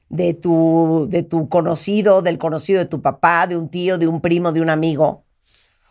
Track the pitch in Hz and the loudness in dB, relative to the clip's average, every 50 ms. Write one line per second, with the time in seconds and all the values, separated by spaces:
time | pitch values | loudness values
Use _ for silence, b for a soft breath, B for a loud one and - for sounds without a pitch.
0 | _ - - 160 180 175 165 165 - 175 170 160 165 165 160 165 165 160 160 165 | _ -10 -6 -2 -2 -2 -2 -2 -2 0 2 2 4 4 4 2 2 2 2 0
1 | 151 117 175 175 165 170 170 165 156 120 - 180 160 165 165 151 - - 202 214 | 0 -2 -2 -4 -4 -2 -2 -4 -2 0 0 0 0 0 -2 -4 -4 -2 0 2
2 | 202 208 190 190 175 180 165 - - 165 156 156 - - 196 190 175 175 - 147 | 4 4 4 4 4 0 -2 -2 -4 -4 -4 -4 -4 -2 0 0 -2 -2 -4 -4
3 | - 143 127 - - 165 170 170 175 180 175 170 165 151 - 180 175 180 185 175 | -4 -4 -2 0 2 2 2 2 0 0 -2 -4 -6 -6 -6 -4 -2 -2 -2 0
4 | 165 160 165 160 - 175 170 170 175 170 156 165 165 160 156 156 160 165 156 135 | 0 0 -2 0 0 0 0 0 0 0 -2 0 0 0 0 0 0 0 0 0
5 | 156 151 151 - _ _ _ _ _ b b b b b b b b b | 0 0 -2 -4 _ _ _ _ _ b b b b b b b b b